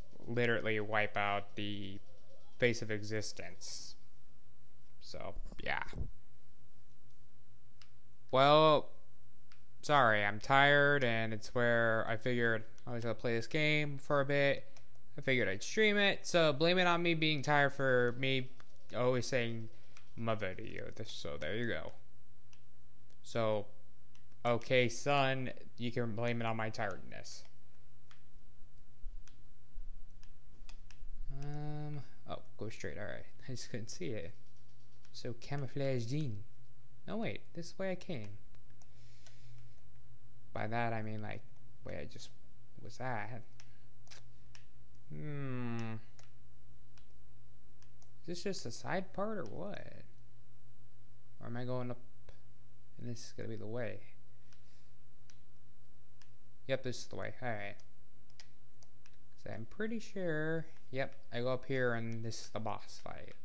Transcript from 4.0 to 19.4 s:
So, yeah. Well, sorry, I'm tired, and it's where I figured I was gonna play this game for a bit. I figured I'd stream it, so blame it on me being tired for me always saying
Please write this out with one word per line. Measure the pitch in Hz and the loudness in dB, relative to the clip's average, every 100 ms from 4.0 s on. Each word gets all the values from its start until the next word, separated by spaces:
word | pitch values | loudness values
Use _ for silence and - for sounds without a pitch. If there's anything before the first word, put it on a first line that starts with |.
| - - - - - - - - - - | -2 -2 -2 -2 -4 -2 -2 -2 -2 -2
So, | - - 92 - - - | -2 -2 -2 0 0 0
yeah. | - - - - - - - - - - - - - - - - - - - - - - - - - - - | 0 2 2 0 0 0 -2 -2 -2 -2 -2 -2 -2 -2 -2 -2 -2 -2 -4 -4 -4 -4 -4 -4 -4 -4 2
Well, | 131 143 151 156 143 - - - - - - - - - - | 6 8 8 8 6 4 -2 -2 -2 -2 -2 -2 -2 -4 -2
sorry, | - 147 117 107 | 4 6 6 6
I'm | 101 107 | 2 0
tired, | - 139 143 143 143 143 | 4 6 8 8 6 4
and | 120 113 113 | 2 2 0
it's | 110 - | 0 0
where | 123 120 117 113 110 - | 2 4 4 4 2 2
I | 113 | 0
figured | 127 120 117 110 110 - 127 | 2 2 2 2 0 -4 -2
I | |
was | 120 | -2
gonna | 117 | 0
play | 107 123 | 0 2
this | 113 113 | 2 2
game | 156 151 151 147 139 | 2 4 4 2 -2
for | - 143 | 2 2
a | |
bit. | 139 143 139 - - - - - - - | 4 4 4 2 0 -2 -2 -2 -2 -2
I | |
figured | 135 127 95 | 2 4 2
I'd | 101 | 0
stream | - 220 214 202 | 0 4 4 6
it, | 196 - - | 4 2 2
so | 170 156 | 4 6
blame | 139 165 185 | 6 4 6
it | 175 | 4
on | 170 | 4
me | 170 | 4
being | 160 156 151 | 2 2 2
tired | 135 147 139 | 4 6 4
for | 135 135 123 120 123 | 4 4 6 4 2
me | 135 131 127 - - - - | 2 2 0 -2 -2 -2 -2
always | 104 127 127 | 0 2 2
saying | 117 127 | 2 0